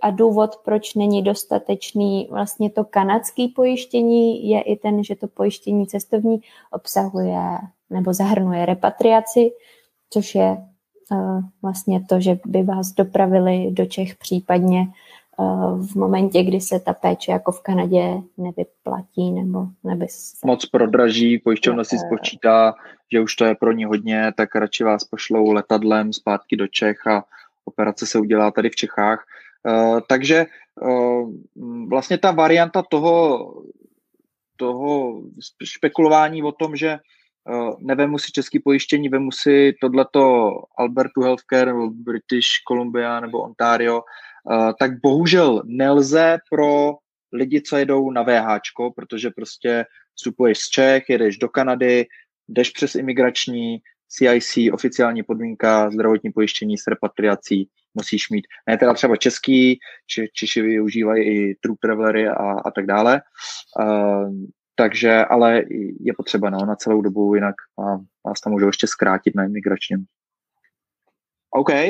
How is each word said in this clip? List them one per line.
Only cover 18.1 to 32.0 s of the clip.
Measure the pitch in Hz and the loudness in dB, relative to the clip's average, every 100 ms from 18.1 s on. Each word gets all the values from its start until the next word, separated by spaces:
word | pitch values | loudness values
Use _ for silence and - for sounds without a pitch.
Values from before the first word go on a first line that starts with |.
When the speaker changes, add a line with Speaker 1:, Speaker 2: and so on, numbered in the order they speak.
| 185 180 - | -4 -10 -12
Speaker 1:
nevyplatí, | 180 175 175 _ - 196 185 - 180 | -10 -8 -10 _ -10 -10 -8 -6 -4
nebo, | 180 185 185 185 - | -4 -4 -4 -8 -10
nebo | 185 180 - | -8 -6 -6
se | - - - 131 | -10 -18 -6 -2
Speaker 2:
Moc | 123 - | -2 0
prodraží, | 123 113 120 120 113 117 120 | 0 2 4 2 2 2 2
pojišťovna | 117 110 - 120 | 0 0 0 -2
si | 110 120 | -2 -4
Speaker 1:
Eh. | |
Speaker 2:
spočítá, | 170 113 - - 113 113 113 110 - - _ | -4 -6 -6 -2 4 4 4 0 -10 -20 _
že | 113 | -2
už | 110 - | 0 0
to | |
je | 113 | 0
pro | 107 117 | 2 0
ní | 113 | 0
hodně, | 107 107 110 110 110 104 | 0 -2 -2 -2 -2 -2
tak | 110 113 | -2 -2
radši | 104 - | -2 0
vás | 113 104 | 0 0
pošlou | - 107 - 113 107 | -2 -12 -2 2 4
letadlem | 104 - 110 110 107 107 | 2 2 0 2 0 0
zpátky | 104 - 101 - 98 | -4 -4 -4 -2 -4
do | 98 | -4
Čech | - 107 101 113 | -2 -2 -2 0
a | 104 - - _ _ | 0 -2 -14 _ _
operace | - - 104 - 113 | -12 -4 -4 -4 -2
se | 117 | -2
udělá | 107 110 104 | 2 2 2
tady | 110 117 | 0 -2
v | - | -4
Čechách. | 110 - 104 110 - - - _ - | -6 -2 0 -2 -6 -20 -20 _ -2
Eh, | 113 113 117 - | 0 2 0 0
takže, | 131 139 160 | 0 2 2
eh, | 165 - _ - 127 123 123 123 117 - - - 120 120 113 | 0 -6 _ -8 -2 0 0 -2 -4 -10 -20 -18 -14 -12 -4
vlastně | 131 | -4